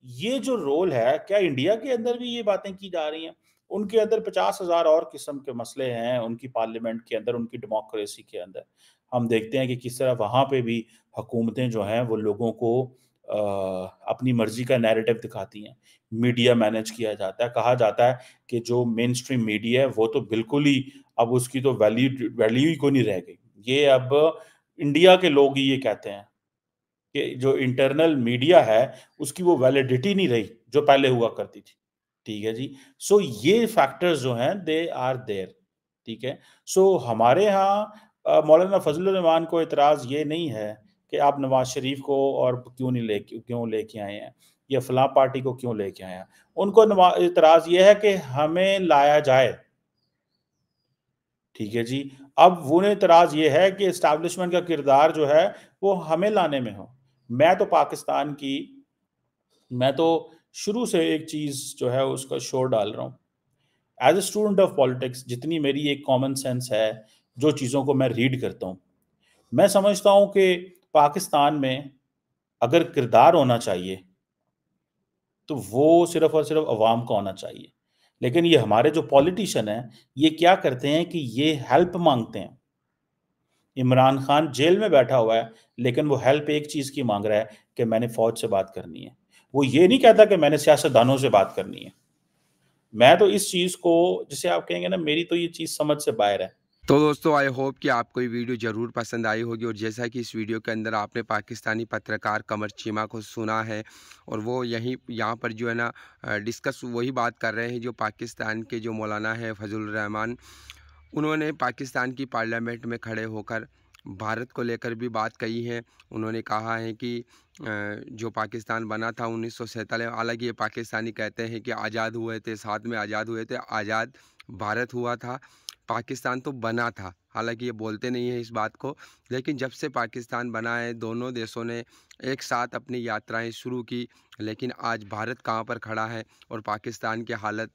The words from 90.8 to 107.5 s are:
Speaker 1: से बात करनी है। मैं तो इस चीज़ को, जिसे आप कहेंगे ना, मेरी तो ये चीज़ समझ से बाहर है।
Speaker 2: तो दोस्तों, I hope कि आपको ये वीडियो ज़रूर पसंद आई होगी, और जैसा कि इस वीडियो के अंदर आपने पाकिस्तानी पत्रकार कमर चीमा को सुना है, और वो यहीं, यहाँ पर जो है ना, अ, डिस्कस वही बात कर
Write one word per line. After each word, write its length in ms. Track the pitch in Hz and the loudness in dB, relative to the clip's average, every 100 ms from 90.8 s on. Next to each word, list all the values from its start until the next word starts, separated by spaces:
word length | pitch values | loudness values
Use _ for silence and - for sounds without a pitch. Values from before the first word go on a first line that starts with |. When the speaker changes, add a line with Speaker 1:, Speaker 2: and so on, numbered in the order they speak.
| 156 120 120 135 | 6 6 6 4
Speaker 1:
से 120 | 131 | 4
बात 240 | 107 95 - | 4 2 -2
करनी 220 | 95 92 | -10 -12
है। 160 | 95 _ _ _ _ _ _ _ _ _ _ 110 | -18 _ _ _ _ _ _ _ _ _ _ 6
मैं 220 | 123 180 | 8 8
तो 100 | 202 | 6
इस 240 | 202 - | 4 -2
चीज़ 260 | 185 180 180 | -2 -2 -2
को, 480 | 180 170 175 185 - | 2 4 4 0 -6
जिसे 200 | 139 180 | -8 -2
आप 160 | 170 - | -2 -4
कहेंगे 180 | 175 180 | -6 -4
ना, 100 | 185 | -4
मेरी 260 | 156 151 | -2 -2
तो 120 | 170 175 | -2 -4
ये 120 | 170 | -4
चीज़ 240 | 170 160 | -8 -12
समझ 260 | - 151 147 | -6 -2 -2
से 100 | 151 | -2
बाहर 300 | 113 101 98 | 0 0 0
है। 220 | 92 _ _ _ - | -4 _ _ _ 2
Speaker 2:
तो 120 | 143 | 4
दोस्तों, 340 | 151 147 165 | 4 0 0
I 260 | 147 139 127 | 0 0 -2
hope 200 | 135 135 | -6 -6
कि 80 | 147 | -2
आपको 340 | 123 117 - | -2 -2 -6
ये 60 | 123 | -6
वीडियो 300 | 117 120 123 | -6 -6 -6
ज़रूर 340 | 113 107 117 | -6 -6 -6
पसंद 360 | 117 113 117 113 | -8 -8 -6 -4
आई 140 | 110 | -4
होगी, 240 | 117 117 117 | -6 -8 -8
और 80 | |
जैसा 340 | 107 110 110 120 | -6 -8 -6 -8
कि 120 | 123 | -8
इस 160 | 117 113 | -10 -8
वीडियो 240 | 107 113 | -6 -6
के 120 | 107 | -6
अंदर 220 | 110 110 | -6 -4
आपने 280 | 110 104 120 | -4 -6 -8
पाकिस्तानी 640 | 110 107 - 113 - 110 117 | -6 -6 -6 -12 -6 -6 -6
पत्रकार 560 | 110 - 107 107 107 | -8 -6 -6 -4 -6
कमर 280 | 107 107 104 | -6 -8 -8
चीमा 360 | - 113 107 110 | -10 -8 -6 -8
को 160 | 113 | -10
सुना 420 | 107 - 110 110 | -14 -10 -4 -4
है, 200 | 110 107 107 - - - - | -4 -8 -12 -20 -20 -20 -12
और 120 | 110 | -8
वो 240 | 110 127 | -6 -6
यहीं, 320 | 123 117 117 127 - | -4 -6 -6 -8 -10
यहाँ 260 | 117 110 113 | -6 -6 -4
पर 160 | 120 | -8
जो 160 | 110 120 | -6 -6
है 60 | |
ना, 180 | 117 117 - - _ | -4 -4 -8 -20 _
अ, 140 | 127 107 | -8 -6
डिस्कस 440 | 104 117 - 131 | -6 -8 -8 -8
वही 280 | 127 117 123 | -10 -6 -6
बात 260 | 131 120 117 | -2 -4 -4
कर 160 | 113 | -8